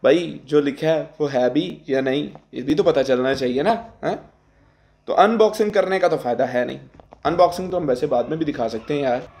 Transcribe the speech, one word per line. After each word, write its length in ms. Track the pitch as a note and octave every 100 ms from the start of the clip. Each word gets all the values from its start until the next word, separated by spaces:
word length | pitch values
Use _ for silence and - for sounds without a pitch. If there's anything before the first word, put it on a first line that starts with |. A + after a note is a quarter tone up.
भाई, 380 | C3 D#3 E3 D3
जो 160 | - D3+
लिखा 280 | C#3+ C3 D3+
है 220 | D#3+ C#3+ -
वो 60 | D3
है 240 | C3+ B2
भी 300 | C#3 F3 D#3+ -
या 120 | C3+
नहीं, 300 | C3+ C3+ C#3+ - _
ये 80 | B2
भी 120 | B2
तो 80 | D#3
पता 200 | E3+ D#3
चलना 320 | C3 B2+ B2+
चाहिए 280 | C3+ B2+ B2+
ना, 300 | E3 A3+ - -
हैं? 120 | D3+ F#3+ - _ _ _ _ _ _ _ -
तो 40 |
अनबॉक्सिंग 580 | - G3+ A3+ G#3+ G#3+ G#3
करने 280 | G3+ F3+ F#3+
का 100 | F3
तो 80 | D#3
फ़ायदा 280 | B2+ A#2
है 220 | C3+ B2 B2
नहीं। 140 | C3+ - - - - C#3+
अनबॉक्सिंग 440 | E3+ F3 - F#3
तो 60 | F3
हम 100 | D#3
वैसे 200 | B2+ D3+
बाद 220 | B2 A#2
में 100 | D#3+
भी 60 |
दिखा 240 | D#3 B2+ A2+
सकते 260 | A2 -
हैं 80 | D3
यार। 260 | C#3 B2 - -